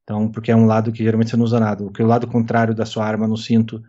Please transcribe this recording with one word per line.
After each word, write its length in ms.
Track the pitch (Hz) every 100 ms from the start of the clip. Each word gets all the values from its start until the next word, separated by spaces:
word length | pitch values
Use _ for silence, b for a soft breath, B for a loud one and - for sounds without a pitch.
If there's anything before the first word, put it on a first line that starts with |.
Então, 260 | - 104 110
porque 220 | 113 113
é 40 | 113
um 100 | 113
lado 260 | 110 113
que 120 | 113
geralmente 280 | 110 110 113
você 60 | 117
não 80 | 117
usa 140 | 117
nada. 240 | 107 101
Porque 200 | 101 98
o 40 | 113
lado 200 | 120 120
contrário 480 | 117 113 117 113 110
da 100 | 107
sua 200 | 113 107
arma 220 | 110 110
no 100 | 110
cinto, 440 | - 113 113 113